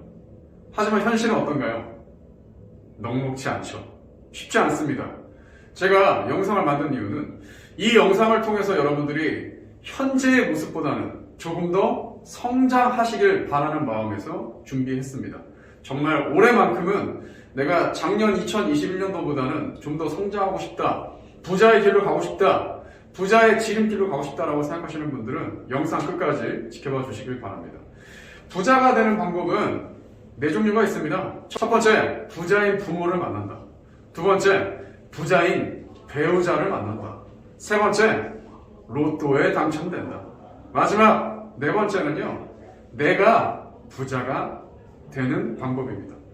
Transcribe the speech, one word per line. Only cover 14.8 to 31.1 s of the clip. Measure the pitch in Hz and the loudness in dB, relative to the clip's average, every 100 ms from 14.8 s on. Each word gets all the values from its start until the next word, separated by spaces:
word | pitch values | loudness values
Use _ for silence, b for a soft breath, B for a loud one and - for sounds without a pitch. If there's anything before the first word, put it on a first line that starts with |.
| 127 131 139 - 101 101 - B B B | -2 -4 -6 -10 -10 -12 -18 B B B
정말 | - 143 151 147 151 | -8 -2 0 0 2
올해만큼은 | 156 233 226 180 170 175 202 - - B B B | 6 6 6 4 2 0 -2 -2 -8 B B B
내가 | 131 143 175 - | -4 0 2 0
작년 | - 160 208 220 185 | -2 -2 2 2 0
이천이십일 | 170 214 151 147 185 185 | -2 -2 0 0 0 -2
년도보다는 | 190 165 147 143 131 156 131 - | -4 -4 -4 -2 -2 -4 -6 -10
좀 | 147 156 | -8 -6
더 | 156 | -6
성장하고 | - 202 202 190 - | -4 -6 -2 -2 -4
싶다, | - - 151 - - B B B | -8 -4 -4 -4 -8 B B B
부자의 | - 185 220 220 | -4 6 8 8
길로 | 202 196 | 6 4
가고 | 170 151 | 4 0
싶다, | - - 190 - - - B B B | -2 2 4 4 0 -10 B B B
부자의 | - 190 226 226 208 | -6 4 6 6 4
지름길로 | - 208 214 196 196 | 2 0 0 0 0
가고 | 139 | -2
싶다라고 | 147 - 151 147 | -4 -4 -2 -2
생각하시는 | 147 170 165 151 147 | -2 -6 -8 -8 -6
분들은 | 127 113 156 104 - - | -6 -6 -6 -8 -10 -6
영상 | 135 156 156 - | -4 -2 -4 -4
끝까지 | - 160 - - - - | -2 -2 -2 -4 -6 -10
지켜봐 | - 139 135 | -10 -6 -6
주시길 | 127 101 123 123 | -6 -10 -10 -10
바랍니다. | 104 95 82 - - B B B B B - | -10 -12 -14 -18 -20 B B B B B -10
부자가 | 175 190 262 254 | -2 4 6 6
되는 | 226 220 196 | 6 4 2
방법은 | 180 175 170 202 170 - - - - - - - | -2 -2 -2 0 -2 -4 -8 -16 -20 -20 -20 -6
네 | 147 | -2
종류가 | 208 214 208 | 2 2 4
있습니다. | 202 165 156 | 2 0 -4